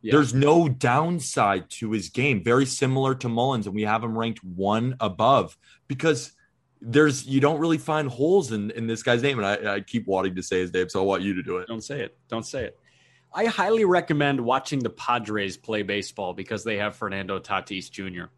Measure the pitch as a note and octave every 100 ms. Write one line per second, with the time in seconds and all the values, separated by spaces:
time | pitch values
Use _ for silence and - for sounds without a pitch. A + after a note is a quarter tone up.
0 | A2 C#3 C#3 B2+ C#3+ E3 E3 B2+ B2+ B2+
1 | E3 F3 C3 - G#2 F#2+ E2+ - A2 A2
2 | E2+ - C#3 A2+ G2+ A#2+ C3+ - C3 C3
3 | C3+ C3 B2 A#2 B2+ B2+ G2+ G2+ G#2+ A2
4 | A#2 A2 A2+ G#2+ F#2 F2 G2 G#2+ B2 B2+
5 | G#2+ E2+ A2+ C3+ E2+ - _ _ _ C3+
6 | E3 C#3 - _ _ _ _ _ A2+ B2
7 | D3+ C3 B2+ C3+ C#3 D#3 E3 D#3 B2+ D#3
8 | C#3+ A#2+ D3 G3 C3+ A2 G#2 A2+ A2+ A2+
9 | - A#2+ C3+ C3 G2+ G#2 G#2+ G2+ G2+ A#2
10 | F#2 F#2+ F#2 F#2 F2+ F#2 F2+ F2 F2+ F#2+
11 | F#2+ F#2+ G2 F#2 F2+ A2 A2 A2+ - C#3
12 | A2+ _ _ A2+ A2+ C3+ A#2 - _ _
13 | _ _ _ - A3+ G#3+ F#3+ A3+ G3+ F3
14 | E3+ D3+ C#3+ C#3 A#2 C3 - C#3+ A#2 -
15 | - A#2+ G#2+ G#2+ G2 F#2 - G#2+ G2 G2+
16 | F#2+ - F#2+ F2+ F#2+ A2 A2 G#2 G#2 -
17 | G#2 G2 F#2+ F#2+ - G2 - F#2+ - -
18 | F#2+ F2+ E2+